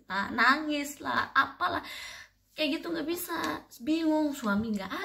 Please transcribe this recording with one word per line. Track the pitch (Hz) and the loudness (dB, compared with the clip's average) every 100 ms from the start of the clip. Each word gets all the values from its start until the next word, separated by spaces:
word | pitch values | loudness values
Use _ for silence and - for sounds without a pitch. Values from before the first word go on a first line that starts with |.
| - | -4
Nah, | 190 202 | -2 -2
nangis | 220 233 294 302 294 285 - | 4 4 4 2 -2 -4 -6
lah, | - 233 - | -2 -2 2
apalah, | 269 269 - 359 - - - - - - _ _ - | 2 2 0 -2 -2 -4 -10 -12 -14 -18 _ _ -2
kayak | 311 320 | 0 0
gitu | 339 | -2
nggak | 320 294 | -4 -2
bisa. | 349 - 320 311 302 - - 233 | -4 -4 -4 -4 -6 -10 -10 0
Bingung, | 320 320 311 302 | 2 4 4 2
suami | 269 220 202 226 | 0 0 0 0
nggak | 208 185 320 | -2 -4 -6